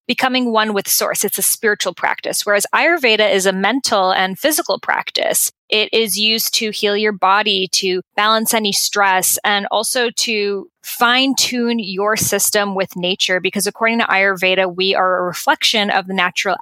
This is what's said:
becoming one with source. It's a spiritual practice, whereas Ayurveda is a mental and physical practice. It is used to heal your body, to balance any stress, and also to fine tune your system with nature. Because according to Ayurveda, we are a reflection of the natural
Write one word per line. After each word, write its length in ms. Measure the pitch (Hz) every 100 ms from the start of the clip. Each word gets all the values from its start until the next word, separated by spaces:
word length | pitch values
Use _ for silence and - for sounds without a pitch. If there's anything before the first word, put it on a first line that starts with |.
| -
becoming 460 | 247 262 254 247
one 220 | 220 214
with 120 | 202 -
source. 380 | - 214 -
It's 140 | 202 -
a 40 |
spiritual 500 | 190 - 220 208 190
practice, 540 | 175 - - - 180 -
whereas 200 | 208 -
Ayurveda 560 | - 294 339 254 214 214
is 140 | 196 185
a 60 |
mental 600 | 190 196 262 - 214 185
and 260 | 190 185 190
physical 400 | 294 311 - -
practice. 720 | - - - - - - - - -
It 240 | 214 214
is 260 | 220 226 185
used 360 | 214 226 -
to 160 | - 220
heal 260 | 196 208 208
your 160 | 214
body, 560 | 202 190 196 214 196 185
to 300 | - 196 185 - -
balance 380 | 208 220 220
any 180 | 226 208
stress, 680 | 190 - 208 196 185 180 -
and 220 | - 202 202
also 400 | 202 220 262 233
to 580 | 226 - 214 202 202 - _
fine 520 | - - 240 247 269
tune 440 | 254 - 247 233 233
your 380 | 196 185 208 214
system 580 | - 202 - 214 202
with 220 | 190 185 185
nature. 440 | 180 190 - 180
Because 260 | 180 208 190
according 320 | - 226 233
to 80 | 226
Ayurveda, 680 | 190 196 190 185 185 190
we 200 | 175 190
are 240 | 190 185 185
a 40 |
reflection 680 | 180 160 - 311 - 226 202
of 160 | - 185
the 80 |
natural 420 | 190 180 - 208 180